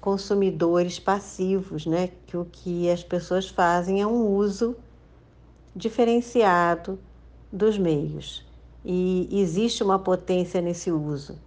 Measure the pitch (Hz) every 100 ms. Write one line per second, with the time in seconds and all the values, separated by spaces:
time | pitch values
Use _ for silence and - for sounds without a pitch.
0 | - 196 - 202 190 160 170 175 180 180
1 | - 202 202 - 190 190 185 156 156 165
2 | 180 180 - 175 175 - - 175 175 175
3 | 175 180 170 180 190 - 175 175 175 196
4 | 208 233 220 196 208 190 233 247 - -
5 | - - - - - - - - 220 220
6 | 233 233 240 247 214 175 175 170 170 190
7 | - - - - - 196 214 208 180 151
8 | 151 151 143 - - - - - - 180
9 | 185 185 180 196 190 165 226 - 202 190
10 | 190 185 180 185 175 185 175 175 - 165
11 | 151 147 143 -